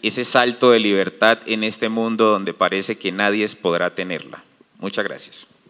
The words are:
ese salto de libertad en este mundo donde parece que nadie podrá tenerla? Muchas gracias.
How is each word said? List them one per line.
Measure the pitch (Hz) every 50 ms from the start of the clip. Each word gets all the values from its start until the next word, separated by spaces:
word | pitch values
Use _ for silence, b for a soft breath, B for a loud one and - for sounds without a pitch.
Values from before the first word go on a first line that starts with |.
ese | - 110 - 123 123
salto | - - 127 123 123 120 - - 123
de | 120 113
libertad | 110 104 101 98 95 95 - - 107 110 113 113 -
en | - 110 110 110
este | 110 107 - - 110
mundo | 110 113 113 113 113 107 113
donde | 110 104 98 98 95
parece | 85 - 92 87 95 98 98 - 110
que | - - 98
nadie | 90 98 104 104 101 107 104 104 - -
podrá | - 92 85 85 90 87 -
tenerla? | - 90 92 87 76 - - - - - _ _ _ _ _ _ _
Muchas | - 101 - 113 104
gracias. | - - - - - - - - - _ _ _